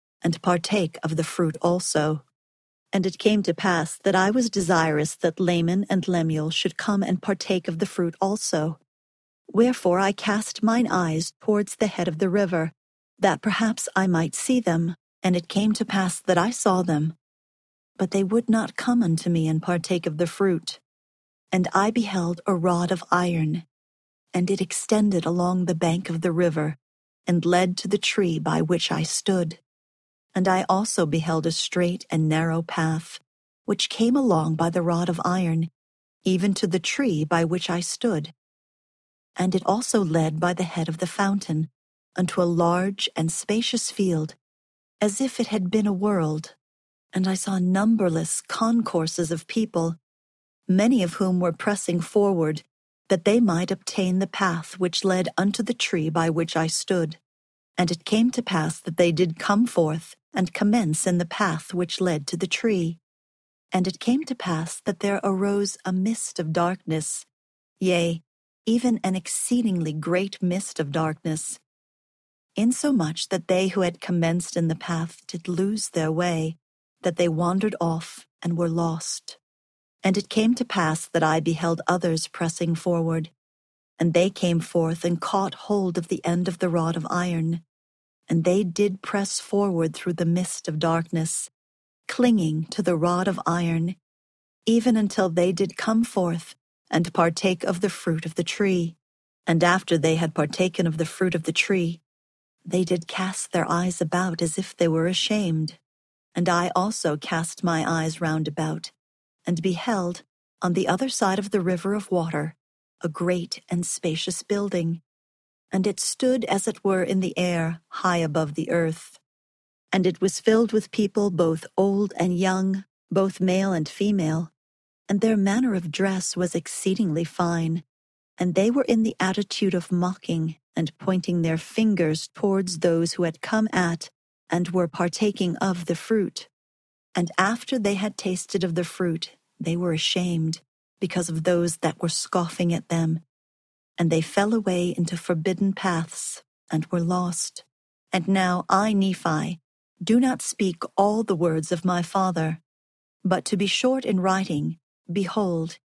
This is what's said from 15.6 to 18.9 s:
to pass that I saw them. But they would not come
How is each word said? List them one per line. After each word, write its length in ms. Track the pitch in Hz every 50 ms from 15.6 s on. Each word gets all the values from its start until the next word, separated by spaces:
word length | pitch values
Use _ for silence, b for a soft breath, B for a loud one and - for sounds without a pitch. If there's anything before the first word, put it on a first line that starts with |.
| 214 214
to 120 | 208 - 226
pass 380 | - 196 196 185 180 - -
that 160 | - - 180 175
I 100 | 180 233
saw 320 | 240 - - 208 185 185
them. 320 | 175 175 156 147 156 160 - - _ _ _ _ _ _ _ _ _ _ _ _ _ _ _
But 160 | - 190 -
they 100 | - 196
would 260 | 196 185 220 233 233 -
not 280 | 220 220 214 - -
come 260 | - - 247